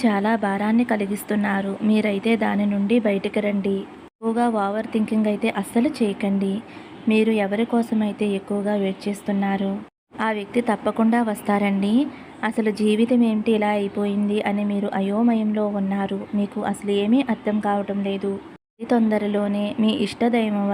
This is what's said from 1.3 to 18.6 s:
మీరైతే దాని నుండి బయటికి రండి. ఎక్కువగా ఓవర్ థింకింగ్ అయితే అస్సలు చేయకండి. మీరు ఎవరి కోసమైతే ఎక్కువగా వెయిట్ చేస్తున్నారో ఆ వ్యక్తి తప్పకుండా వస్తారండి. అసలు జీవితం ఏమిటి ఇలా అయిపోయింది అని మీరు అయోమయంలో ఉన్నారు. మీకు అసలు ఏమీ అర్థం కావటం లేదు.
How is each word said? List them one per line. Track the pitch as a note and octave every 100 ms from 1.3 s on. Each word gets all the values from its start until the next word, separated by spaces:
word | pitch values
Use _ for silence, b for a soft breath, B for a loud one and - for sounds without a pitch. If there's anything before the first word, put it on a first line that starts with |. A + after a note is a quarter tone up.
| G#3+ G3+ G3 G3 G3 G#3+
మీరైతే | G#3+ G#3+ G3 A3+ A3+ G#3
దాని | G3+ G#3
నుండి | G3+ G3+ A#3+ G#3+
బయటికి | G3 G3+ G#3+ G3+
రండి. | G3+ G3 G3 - - - _
ఎక్కువగా | A3+ A3+ A#3+ A3
ఓవర్ | G3 G#3 A3
థింకింగ్ | A3+ G#3+ A3 G#3+
అయితే | G3+ A3+ G#3+
అస్సలు | G3 A#3 C4+ D#4
చేయకండి. | A3 G3 G3+ G3 G3 G3 - B B B -
మీరు | A3 A3 A3 G3
ఎవరి | G#3 A#3
కోసమైతే | A#3 A#3 A3 G#3 G3+ G#3+ G3
ఎక్కువగా | F#3+ G3+ G3+ G#3
వెయిట్ | G3 F#3+ -
చేస్తున్నారో | G3+ - G3+ G3 G3 G3 G3 G#3+ _ _ - A3+
ఆ | G#3+
వ్యక్తి | G3+ A#3+ A#3+
తప్పకుండా | G3+ D4 D#4 A3+ A#3+ A3+
వస్తారండి. | G#3 - G3+ G3+ G3 G3+ A3+ C#4+ B B B A3
అసలు | A3+ G#3+ G#3
జీవితం | G#3+ G#3+ A#3 B3 A#3
ఏమిటి | G#3+ G#3+ A3
ఇలా | G#3 G#3
అయిపోయింది | G3+ G#3 G#3 G3+ G#3 G#3 G#3
అని | G3+ G#3
మీరు | G3+ G3+ -
అయోమయంలో | G3 G3+ A#3+ A3+ G#3+ G#3+ G#3 G#3
ఉన్నారు. | G3 G3 G3 G3 G#3 G#3
మీకు | G3+ - G#3
అసలు | G3+ G3+ G3+
ఏమీ | G#3 B3 C4+
అర్థం | A3 - G#3 G#3
కావటం | G3+ G3 G3+ G3
లేదు. | G3 G3 G3 - -